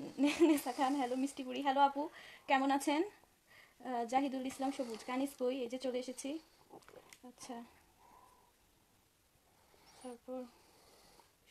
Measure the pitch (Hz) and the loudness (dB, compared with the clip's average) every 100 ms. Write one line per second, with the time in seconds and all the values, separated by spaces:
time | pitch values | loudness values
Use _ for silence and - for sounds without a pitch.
0 | - - 277 294 320 294 - 247 262 285 | -8 2 2 6 6 6 2 0 0 2
1 | 247 254 277 - 254 254 277 269 277 269 | 0 0 -2 -4 -6 -2 2 6 6 4
2 | 311 - - - - 277 277 277 277 294 | -4 -8 -18 -14 2 2 4 2 4 2
3 | 403 - _ _ _ - - _ 247 240 | 0 -4 _ _ _ -20 -20 _ -4 -2
4 | 233 254 277 262 262 - 269 277 240 220 | 0 2 0 -2 -6 -4 -4 -4 -6 -8
5 | - 254 285 - 247 269 240 254 262 247 | -4 -2 -2 -2 -2 -2 -4 -4 -4 -4
6 | 254 247 269 320 - _ - - - - | -6 -8 -8 -8 -10 _ -20 -20 -20 -20
7 | - - 247 247 - 233 233 - _ _ | -20 -20 -20 -18 -14 -12 -14 -20 _ _
8 | - - - _ _ _ _ _ _ _ | -20 -20 -20 _ _ _ _ _ _ _
9 | _ _ _ _ _ _ _ - - - | _ _ _ _ _ _ _ -20 -20 -18
10 | 254 240 - 254 247 - - - - - | -16 -16 -10 -8 -10 -16 -20 -20 -20 -20
11 | - - - _ _ | -20 -20 -20 _ _